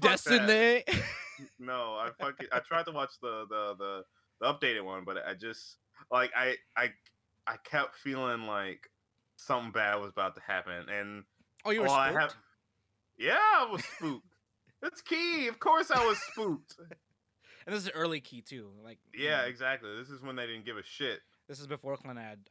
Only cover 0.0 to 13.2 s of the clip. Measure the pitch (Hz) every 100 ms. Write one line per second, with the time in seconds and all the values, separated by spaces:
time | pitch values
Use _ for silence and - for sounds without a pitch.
0 | 180 190 233 240 208 214 233 240 - 370
1 | - - - - - - 127 127 117 107
2 | 117 - 139 135 123 123 - 165 170 147
3 | 135 - 123 110 107 107 104 98 98 95
4 | 92 _ _ _ 120 143 135 110 95 95
5 | 92 95 90 90 113 110 - - _ -
6 | - 127 127 123 127 123 _ 117 123 -
7 | _ _ _ _ - 117 - 147 - -
8 | 139 131 127 117 110 101 95 - - _
9 | _ _ _ - - 123 117 110 104 104
10 | 101 101 95 - - 92 92 87 82 101
11 | 101 104 - _ _ _ 214 220 135 139
12 | 135 156 147 - _ _ _ _ _ _
13 | _ -